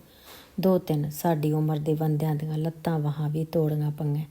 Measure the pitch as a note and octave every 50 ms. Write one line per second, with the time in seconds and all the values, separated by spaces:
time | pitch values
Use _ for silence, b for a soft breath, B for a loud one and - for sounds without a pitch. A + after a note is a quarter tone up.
0 | B B B B B B B B B B B B E3 F#3+ F#3 F3+ F3+ - D#3 D3
1 | D3 D3+ D3+ - - E3+ E3 D3+ D3 D3+ D3+ D#3 D#3 D#3 D#3 D3 D3+ D#3+ D#3 D3+
2 | D#3 D#3 D3+ D3 D#3+ D#3 D3+ D3 D#3 D#3 D#3 D#3 D#3 E3 D#3+ - - E3+ E3 D#3
3 | D3 D3 C#3+ D#3 D3+ D3 D3 D#3+ D#3+ D#3+ - E3+ D#3 D3+ D3+ D3+ D3 D3+ D3 D3+
4 | D#3 D3 D3 D3+ D#3 -